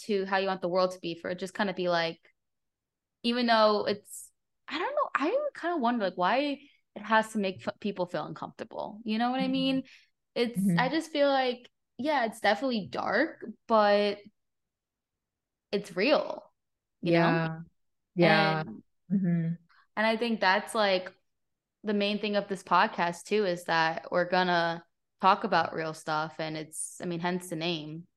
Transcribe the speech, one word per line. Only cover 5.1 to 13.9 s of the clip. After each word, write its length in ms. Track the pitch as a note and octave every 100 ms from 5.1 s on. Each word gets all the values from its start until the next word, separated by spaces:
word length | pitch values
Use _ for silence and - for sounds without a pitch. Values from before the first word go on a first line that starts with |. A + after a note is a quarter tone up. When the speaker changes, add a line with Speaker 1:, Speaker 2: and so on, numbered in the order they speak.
| -
Speaker 1:
I 220 | D4 C5 D5 -
kinda 180 | E4 E4+
wonder, 280 | A#3 A#3+ F#3+
like, 120 | F#3
why 420 | F3+ B3 D4 C#4 - _ _ -
it 60 |
has 320 | G#3 A3 A3
to 40 | A3
make 240 | G3 F#3+ -
f-, 120 | -
people 260 | G#3 F#3 F3
feel 200 | D#3 D3+
uncomfortable. 760 | D#3 - - - - - G#3
You 140 | A#3 A3
know 120 | A#3+
what 100 | C4
I 40 |
Speaker 2:
Mm-hmm. 80 | C4
Speaker 1:
mean? 320 | C4 C4 C4+ C4 - _ _ _
It's, 260 | - A#3 G#3
Speaker 2:
Mm-hmm. 200 | G3 F3
Speaker 1:
I 100 | B3+
just 220 | D#4 D#4+
feel 180 | D4 C#4+
like, 400 | C4+ B3+ A#3+ - _ _ -
yeah, 280 | C#4 C#4 A3+
it's 140 | -
definitely 480 | G3+ G#3+ C4+ A3+ F3+
dark, 560 | - - G3+ E4 - - - -
but 500 | A3+ G#3